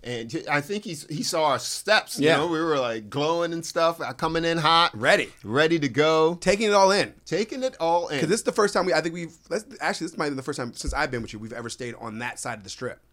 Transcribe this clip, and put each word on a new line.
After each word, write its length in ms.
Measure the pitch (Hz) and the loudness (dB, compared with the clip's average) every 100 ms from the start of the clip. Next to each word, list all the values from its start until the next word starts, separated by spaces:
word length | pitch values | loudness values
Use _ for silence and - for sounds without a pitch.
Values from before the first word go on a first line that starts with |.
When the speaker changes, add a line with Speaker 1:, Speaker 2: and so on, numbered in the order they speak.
Speaker 1:
And 280 | 120 123 117 | -8 -8 -6
he, 140 | 151 - | -8 -2
I 120 | 147 | -4
think 220 | 143 208 | -2 -6
he, 100 | 208 160 - | -6 -12 -10
he 140 | 151 | -6
saw 220 | - 170 | -4 0
our 140 | 156 127 | 2 2
steps. 600 | - - - 214 - - | -2 -8 0 0 0 0
You 80 | 143 | 2
Speaker 2:
Yeah. 100 | 160 | 4
Speaker 1:
know, 80 | 165 | 2
we 100 | 160 | -2
were, 180 | 165 147 | 0 0
like, 300 | 123 113 107 | 0 -4 -6
glowing 420 | 135 147 170 170 | -4 0 0 -2
and 120 | 170 | -4
stuff, 360 | 160 175 165 165 | -6 2 2 2
uh, 120 | 131 | -6
coming 300 | 127 165 165 165 | -4 -2 0 0
in 100 | 165 | 2
hot. 400 | 156 165 170 104 | 4 6 4 2
Speaker 2:
Ready. 300 | 127 190 107 - | 4 4 2 -8
Speaker 1:
Ready 340 | 95 120 160 165 | -2 2 4 4
to 100 | 143 | 0
go. 500 | 113 156 160 160 175 | 2 4 6 4 2
Speaker 2:
Taking 280 | 190 196 220 | 0 2 4
it 40 | |
all 180 | 202 190 | 6 6
in. 220 | 196 123 - - | 4 0 -4 -6
Speaker 1:
Taking 360 | 160 220 277 | -2 -2 -2
it 140 | 254 - | -6 -2
all 280 | 165 170 170 | 0 2 0
in. 120 | 143 | -2
Speaker 2:
'Cause 80 | 156 | 2
this 100 | 196 | 2
is 40 | |
the 80 | - | 0
first 200 | - 202 | 2 2
time 140 | 202 185 | 2 2
we, 80 | |
I 60 | 156 | 2
think 100 | 160 | 0
we've, 220 | 170 170 - _ | -6 -12 -14 _
that's, 140 | 160 - - | -8 -8 -6
actually, 260 | 156 202 160 | -4 -4 -6
this 100 | - | -4
might 80 | 151 | -4
have 40 | |
been 40 | 135 | -4
the 40 | |
first 140 | 131 147 | -6 -6
time 160 | 123 | -6
since 220 | 113 - | -8 -6
I've 160 | - 151 | -2 -2
been 100 | 127 | -4
with 120 | 110 | -8
you, 40 | 107 | -10
we've 140 | 110 | -12
ever 160 | 120 117 | -10 -10
stayed 260 | - 123 113 | -10 -12 -10
on 180 | 113 110 | -12 -8
that 180 | 120 - | -10 -8
side 160 | 127 113 | -10 -10
of 60 | |
the 60 | 98 | -12
Strip. 280 | - 123 - _ | -10 -10 -10 _